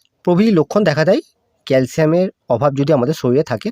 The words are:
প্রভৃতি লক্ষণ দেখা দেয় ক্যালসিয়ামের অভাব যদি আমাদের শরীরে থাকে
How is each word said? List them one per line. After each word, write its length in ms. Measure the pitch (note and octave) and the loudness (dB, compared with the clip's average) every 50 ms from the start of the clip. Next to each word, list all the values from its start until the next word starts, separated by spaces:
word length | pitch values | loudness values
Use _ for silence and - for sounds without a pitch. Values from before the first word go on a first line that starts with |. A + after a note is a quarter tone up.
| _ _ _ _ - | _ _ _ _ -4
প্রভৃতি 280 | - F3 E3+ G#3+ A3+ G#3 | 0 0 2 2 2 2
লক্ষণ 300 | E3 D3+ - - G3+ G#3+ | 2 0 0 0 0 0
দেখা 200 | D#3+ D3 D3+ D#3 | 0 0 0 0
দেয় 160 | E3 G3+ D4+ - _ _ _ _ _ _ _ _ | 2 0 0 -2 _ _ _ _ _ _ _ _
ক্যালসিয়ামের 600 | - C3+ C3 C3 B2 - - D#3 D#3 D#3+ F3 F#3 F#3+ - _ _ - | -2 0 0 0 0 -2 0 0 2 2 0 0 -2 -6 _ _ -4
অভাব 220 | B2+ G#2+ C3+ D3 C#3 | -2 0 0 0 0
যদি 140 | C3+ C#3 C#3+ D#3+ | 0 0 0 0
আমাদের 240 | C3+ A#2 C3 D#3+ - | 0 0 -2 -2 -2
শরীরে 240 | - B2+ B2 C#3 - | -2 0 0 0 -2
থাকে 240 | - B2 G#2 - A3+ | -2 -6 -8 -8 -8